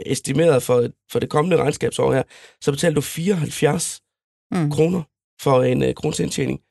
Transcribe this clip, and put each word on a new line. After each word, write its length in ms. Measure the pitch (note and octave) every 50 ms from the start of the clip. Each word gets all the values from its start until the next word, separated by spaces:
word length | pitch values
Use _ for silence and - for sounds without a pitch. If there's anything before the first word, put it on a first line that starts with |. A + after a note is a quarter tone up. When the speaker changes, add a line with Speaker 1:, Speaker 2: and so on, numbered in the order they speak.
| -
Speaker 1:
estimeret 580 | - C3+ - - D3+ C#3+ D#3+ E3+ E3 C#3+ B2 -
for, 240 | - B2+ A#2+ A#2+ - - _ _ _
for 80 | - A#2+
det 100 | B2 -
kommende 280 | - D3+ D3+ F#3 F3+ D3
regnskabsår 560 | B2+ D3 - - - B2 - - C3+ C3 C3
her, 100 | C3+ - _ - - - - _ _
så 100 | - D3
betaler 220 | C#3 C#3+ - E3+ D3+
du 60 | D3
fireoghalvfjerds 960 | C3+ - - D#3+ E3 G3 G3+ E3+ D3 - - - - D3 D3 E3+ - - - - _ _ _ _ _ _ _ _ _ -
Speaker 2:
Mm. 200 | - F#3 D#3 D3
Speaker 1:
kroner 300 | C#3+ D3+ D#3 E3+ F3+ F3+ D#3 _ _ _ _ _ _ _
for 220 | - C#3+ C3+ B2+ B2+
en, 200 | B2+ B2+ C#3 C3+
øh, 100 | B2+ B2+
krones 260 | - - D3+ - -
indtjening. 400 | D#3 C#3 - - C3+ C3 C3 - _ -